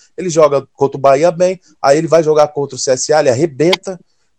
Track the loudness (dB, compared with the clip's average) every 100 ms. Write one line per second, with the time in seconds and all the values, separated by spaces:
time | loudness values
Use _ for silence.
0 | _ -10 -4 2 2 2 -6 -4 -4 0
1 | 0 2 0 0 -2 -4 _ _ 0 2
2 | 2 0 2 2 2 -2 -8 -6 -4 -4
3 | 0 0 0 0 -2 -2 -2 -2 -6 -14
4 | _ _ _